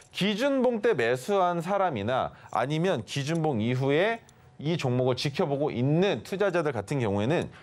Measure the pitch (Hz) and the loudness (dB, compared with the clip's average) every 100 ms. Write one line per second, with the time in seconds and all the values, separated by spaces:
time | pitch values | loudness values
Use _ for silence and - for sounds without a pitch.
0 | - - 190 208 277 269 247 233 240 214 | -12 -4 -2 0 0 2 2 2 2 2
1 | 117 127 165 202 180 170 170 202 185 117 | 2 0 0 2 2 0 0 0 0 0
2 | 101 127 80 - - - 131 156 185 147 | 0 0 -2 -6 -4 -2 0 0 0 -2
3 | 104 143 135 165 156 117 113 127 135 147 | -4 -6 -2 -2 0 0 0 0 2 2
4 | 208 226 - - - - 147 170 131 123 | 2 -2 -10 -20 -20 -8 -4 -2 0 2
5 | 127 127 147 - 165 139 147 101 135 156 | 2 0 -2 -2 -2 0 -2 0 2 2
6 | 196 131 - 185 202 175 151 120 98 143 | 2 0 -4 -2 0 0 0 -2 -4 -2
7 | 113 101 113 165 87 - | 0 0 0 0 -2 -10